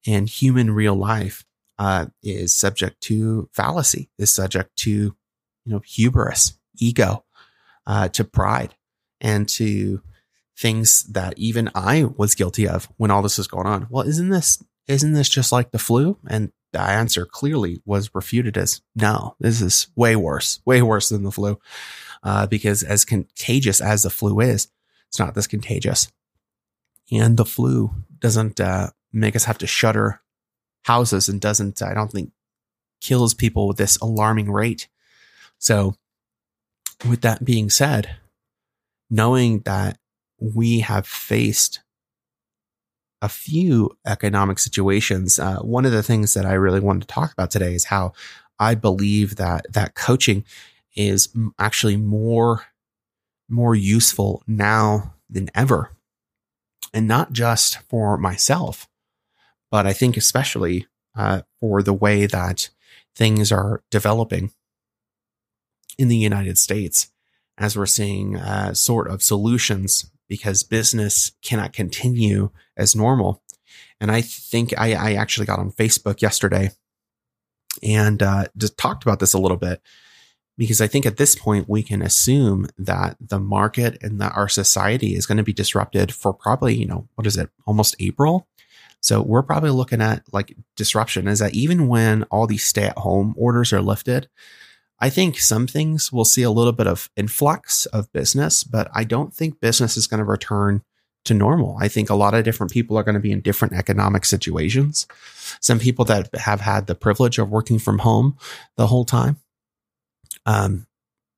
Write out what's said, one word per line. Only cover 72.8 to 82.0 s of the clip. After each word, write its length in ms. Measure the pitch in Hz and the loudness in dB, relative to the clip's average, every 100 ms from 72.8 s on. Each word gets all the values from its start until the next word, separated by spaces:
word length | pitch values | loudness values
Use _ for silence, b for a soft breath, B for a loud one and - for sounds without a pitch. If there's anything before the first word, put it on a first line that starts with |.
| 101 110 | 0 2
normal. 460 | 110 131 95 98 _ - B B B B | 2 4 2 -2 _ -20 B B B B
And 100 | 107 | 0
I 100 | 113 | 0
think 520 | 117 - - 117 117 - | -2 -10 -4 -2 -2 0
I, 160 | 113 | 0
I 180 | 110 107 | 0 0
actually 320 | 101 107 - 101 | -2 -2 -2 -2
got 120 | 95 | -2
on 140 | 95 | -4
Facebook 480 | - 113 - - 101 | -2 0 0 -2 0
yesterday 480 | 107 - 98 95 98 - _ _ _ _ _ _ _ _ _ - | 0 0 0 0 0 -4 _ _ _ _ _ _ _ _ _ -8
and, 400 | - 107 107 107 | 0 2 2 2
uh, 240 | 98 98 98 - | 2 2 -2 -4
just 220 | 107 - | -6 -2
talked 240 | - - | -4 -2
about 160 | 123 101 | -2 2
this 160 | 95 | 2
a 40 | 95 | 2
little 180 | 95 90 | 2 0
bit, 260 | 90 90 b b b b b b _ - | -2 -6 b b b b b b _ -4
because 240 | 113 107 | -2 2
I 60 | 107 | 2
think 180 | 143 | 2
at 120 | 123 107 | 0 2
this 180 | 143 | 2
point 340 | - - 101 - | 2 2 0 2
we 140 | 107 | -2
can 180 | 107 101 | -2 -4